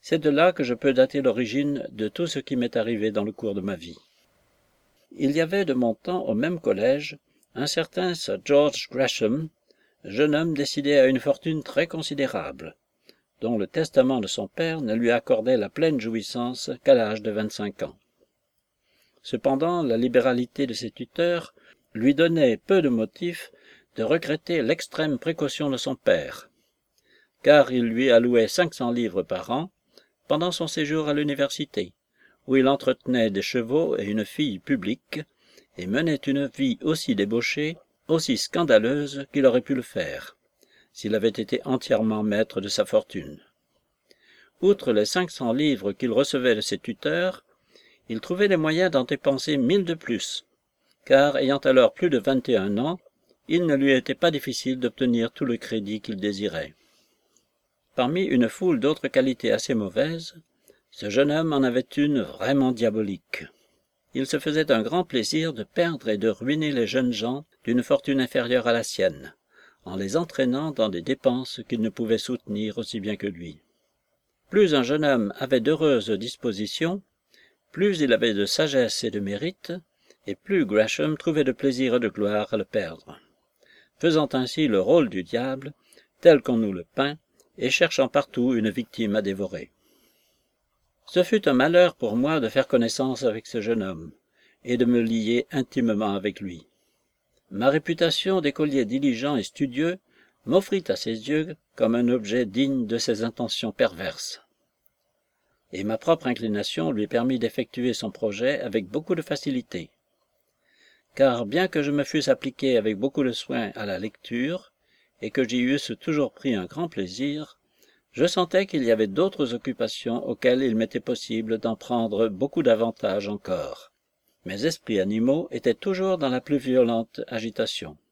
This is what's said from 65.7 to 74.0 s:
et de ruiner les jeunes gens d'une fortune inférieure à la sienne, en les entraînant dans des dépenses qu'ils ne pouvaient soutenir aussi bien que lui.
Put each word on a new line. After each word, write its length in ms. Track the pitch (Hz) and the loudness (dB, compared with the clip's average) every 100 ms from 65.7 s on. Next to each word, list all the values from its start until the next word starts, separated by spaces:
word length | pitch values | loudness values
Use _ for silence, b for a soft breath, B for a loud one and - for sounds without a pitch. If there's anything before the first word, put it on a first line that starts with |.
| - 170 156 110 | -2 0 0 -2
et 100 | 104 | 0
de 100 | 110 | 0
ruiner 440 | 101 120 156 151 | 0 -2 0 0
les 160 | 135 107 | 0 0
jeunes 240 | 123 127 | 2 0
gens 320 | 110 113 135 147 _ | -2 -4 -6 -10 _
d'une 200 | - 123 | 0 0
fortune 380 | 120 139 - 135 | 2 0 2 0
inférieure 460 | 123 135 120 123 120 | 0 -2 2 0 2
à 60 | |
la 100 | 117 | 0
sienne, 520 | 110 - 95 69 73 _ _ b b b | 0 0 0 0 -16 _ _ b b b
en 100 | 87 | -10
les 220 | 95 98 143 | -6 -2 -2
entraînant 560 | 170 - 131 127 156 | -2 0 0 0 -4
dans 160 | 135 107 | -2 -2
des 140 | 90 | -2
dépenses 580 | 82 131 135 123 127 - 113 | -4 0 2 0 -4 -12 -6
qu'ils 120 | 117 | -2
ne 100 | 110 | -2
pouvaient 280 | - 113 110 | -2 0 0
soutenir 600 | - 127 - 104 107 104 | -2 -8 -4 -4 -4 -6
aussi 200 | 110 113 | -8 -6
bien 160 | 98 | -6
que 140 | 101 101 | -4 -6
lui. 320 | 85 85 78 _ _ _ _ | -8 -14 -16 _ _ _ _